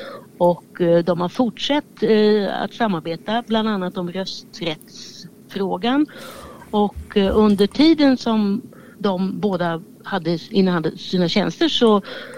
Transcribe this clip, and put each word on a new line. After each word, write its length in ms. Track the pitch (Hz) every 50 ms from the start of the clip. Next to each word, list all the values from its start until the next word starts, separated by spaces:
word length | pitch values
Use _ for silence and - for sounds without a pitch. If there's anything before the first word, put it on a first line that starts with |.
| - - - - - - - -
Och, 420 | 175 175 170 - - - - -
eh, 240 | 175 170 170 170 165
de 160 | 185 170 170
har 80 | 175 175
fortsatt, 720 | - - 254 214 - - - - 285 294 - - - -
eh, 600 | - - 220 214 214 208 214 208 196 - 64 64
att 120 | - - -
samarbeta, 680 | - 233 208 180 156 156 170 165 165 - 208 214 240 233
bland 220 | 214 226 220 214 220
annat 280 | 208 190 180 180 -
om 160 | 190 180 175
rösträttsfrågan. 1900 | 170 185 190 - - - - - - - 170 165 151 - - - - - - - - - - - - - - - - 190 196 180 180 180 214 240 262 294 302 - - - - - - - - - - - - -
Och, 460 | 214 208 208 196 - - - - -
eh, 220 | 208 190 190 - 214
under 280 | 214 208 202 185 202
tiden 500 | 202 - - 302 330 320 302 285 277 254
som 460 | - - 233 220 214 208 196 202 - - - - - - - - -
de 420 | 202 202 185 180 190 190 - 175
båda 420 | 185 208 185 170 175 170 165 165 196 - - -
hade, 360 | - - 202 185 156 165 170 160 - -
innehade 480 | - 196 190 185 175 165 156 156 - -
sina 300 | - - 190 185 180 165
tjänster 400 | - 208 175 165 - - 339 294
så, 340 | - - 240 220 208 196 - - - - - - -